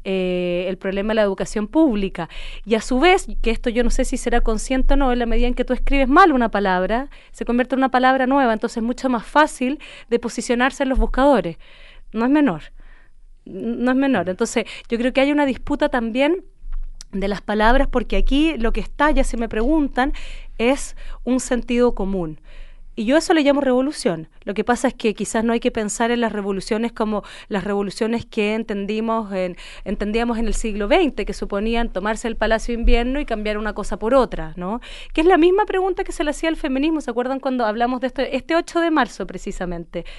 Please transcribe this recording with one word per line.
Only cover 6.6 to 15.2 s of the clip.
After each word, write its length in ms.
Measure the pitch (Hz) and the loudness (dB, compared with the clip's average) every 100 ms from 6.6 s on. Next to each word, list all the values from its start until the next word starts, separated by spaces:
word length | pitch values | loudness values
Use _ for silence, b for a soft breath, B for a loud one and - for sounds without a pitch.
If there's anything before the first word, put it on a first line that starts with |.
| 202 185 185 226 285 B B | 2 2 2 -2 -4 B B
se 120 | - | -10
convierte 300 | 233 240 254 | -2 0 0
en 60 | 262 | 2
una 100 | 262 | 2
palabra 380 | 254 254 262 254 | 4 4 4 4
nueva, 260 | 277 247 | 4 2
entonces 240 | 220 226 240 | 2 -2 -4
es 60 | |
mucho 260 | 220 240 262 | -4 -2 -2
más 160 | 233 - | -2 2
fácil 540 | 294 302 - 254 302 B B - | 4 4 2 -4 -4 B B -4
de 80 | 233 | -2
posicionarse 640 | 233 - 233 240 262 269 | -2 -6 -2 2 2 0
en 60 | 269 | 0
los 100 | 262 | 2
buscadores. 580 | 226 254 277 254 175 160 B B B B - | 2 4 4 4 2 -8 B B B B -10
No 120 | 214 240 | -2 2
es 60 | |
menor. 300 | 302 285 160 - - b b b - - - - | 4 4 0 -8 -18 b b b -20 -20 -20 -14
No 460 | 190 226 240 247 | -8 -6 -2 0
es 60 | 262 | 2
menor. 300 | 277 233 175 | 2 2 0
Entonces, 380 | 185 226 240 - B - | -2 -2 -2 -4 B -6
yo 80 | 226 | -2
creo 160 | 247 | 0
que 80 | 262 | 2